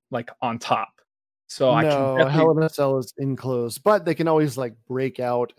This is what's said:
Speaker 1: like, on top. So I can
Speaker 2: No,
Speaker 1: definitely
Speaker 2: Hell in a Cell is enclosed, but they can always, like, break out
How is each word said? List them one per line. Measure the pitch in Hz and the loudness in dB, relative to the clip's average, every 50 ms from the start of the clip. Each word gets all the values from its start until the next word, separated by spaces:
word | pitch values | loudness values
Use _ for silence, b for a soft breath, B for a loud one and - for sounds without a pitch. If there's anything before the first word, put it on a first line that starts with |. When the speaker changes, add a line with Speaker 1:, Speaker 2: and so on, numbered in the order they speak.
| _ - | _ -8
Speaker 1:
like, | 127 117 120 - - - | -8 -8 -8 -8 -10 -6
on | 131 117 113 - | -6 -6 -6 -4
top. | - - 120 104 98 - _ _ _ _ _ _ _ _ _ _ _ - | -2 -2 -2 -2 -2 -8 _ _ _ _ _ _ _ _ _ _ _ -12
So | - - 139 127 120 | -4 0 2 4 4
I | 113 139 | 4 4
can | 156 143 139 135 135 | 2 2 2 0 0
Speaker 2:
No, | 131 131 131 | 2 2 2
Speaker 1:
definitely | |
Speaker 2:
Hell | 135 147 156 160 165 151 | 2 4 4 4 4 4
in | 156 | 2
a | 160 160 | 0 -2
Cell | - 147 143 135 135 131 | 0 0 0 0 0 -2
is | 127 - - - | -2 -6 -8 -6
enclosed, | 139 135 131 - 123 131 127 120 117 117 - - - | -4 -4 -4 -4 -4 -4 -2 -2 -4 -4 -6 -2 2
but | 208 214 196 165 | 2 2 2 2
they | 170 156 | -2 -2
can | - 160 165 | 0 0 2
always, | 160 156 151 139 113 131 | 2 2 2 0 -2 -6
like, | 127 117 113 117 _ | -8 -8 -10 _ _
break | - 127 131 135 127 120 - | -8 -6 -4 -4 -4 -4 -4
out | 123 123 123 120 123 - _ | -4 -2 -2 -2 -2 -4 _